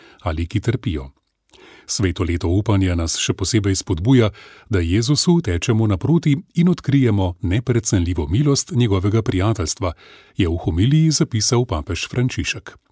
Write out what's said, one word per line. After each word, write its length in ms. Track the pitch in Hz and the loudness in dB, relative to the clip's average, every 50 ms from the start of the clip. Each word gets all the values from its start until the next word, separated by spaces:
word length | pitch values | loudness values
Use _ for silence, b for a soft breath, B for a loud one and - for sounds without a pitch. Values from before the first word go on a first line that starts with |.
| B B B B | B B B B
ali 260 | - 87 82 82 85 | -6 -6 -4 -4 -6
ki 120 | - - 101 | -4 -4 -2
trpijo. 600 | - 117 110 - - 104 80 69 67 67 - _ _ _ _ _ _ _ B B B B B B B B | -2 -2 -2 -2 -4 -6 -6 -6 -8 -12 -16 _ _ _ _ _ _ _ B B B B B B B B
Sveto 340 | - - 98 90 82 - 90 | -4 -2 -2 -2 0 -2 -2
leto 280 | 82 85 80 - 82 90 | -2 -2 -2 -2 0 0
upanja 400 | 104 104 - 104 98 95 90 85 | 0 2 2 2 2 2 2 0
nas 220 | 85 82 82 - | 0 -2 -2 -4
še 160 | - - - - | -4 -2 -4 -4
posebej 400 | - 98 - - 107 - 101 95 - | -4 -4 0 0 0 0 0 -2 -2
spodbuja, 500 | - - 95 82 92 131 135 123 113 101 B B B B B B B B | -2 -4 -4 -2 2 4 4 4 4 2 B B B B B B B B
da 80 | 107 92 | -2 -2
Jezusu 600 | 85 82 92 110 117 127 147 - - 180 170 170 | 0 2 0 0 2 2 0 2 2 2 2 2
tečemo 460 | 170 95 85 80 - - 113 110 110 107 | 2 0 -2 -2 0 0 2 2 2 2
naproti 460 | 98 87 - 113 165 165 - 156 139 160 - _ _ 170 | 0 0 0 0 0 2 2 2 0 0 -4 _ _ 2
in 80 | 170 185 | 2 2
odkrijemo 640 | 175 - - - 139 139 131 113 104 98 92 90 85 - | 2 0 0 2 2 4 4 4 2 2 0 -2 -2 -4
neprecenljivo 880 | - 85 92 123 - - 117 113 - - - 95 85 85 90 - 73 | -2 -2 -2 -2 -2 0 -2 -2 0 0 0 0 0 0 -2 -4 -2
milost 440 | 69 87 123 147 143 139 - - - 180 | -2 0 0 2 2 2 0 -2 -2 0
njegovega 480 | 120 123 104 101 92 95 107 117 113 104 | 0 2 2 0 0 0 0 0 0 0
prijateljstva, 680 | - 95 90 95 110 110 - 82 78 - - 95 85 B B B B B B B B B | 0 0 0 0 0 0 -2 -4 -6 -4 -4 -4 -6 B B B B B B B B B
je 100 | - 95 | -2 0
v 100 | 82 85 87 - | 0 0 -2 -2
homiliji 440 | 98 80 85 107 127 151 156 160 160 | -2 0 2 2 4 4 4 4 2
zapisal 540 | 143 - 160 - - 107 104 - 127 120 123 | 2 0 -2 -2 -2 -2 -2 0 0 0 0
papež 400 | - 90 76 71 - 85 - - - | -2 -4 -6 -4 -6 -6 -6 -8 -6
Frančišek. 640 | - - 127 127 - - - - - - - - - - _ _ | -2 -2 -2 -2 -2 -4 -6 -6 -8 -10 -12 -18 -20 -20 _ _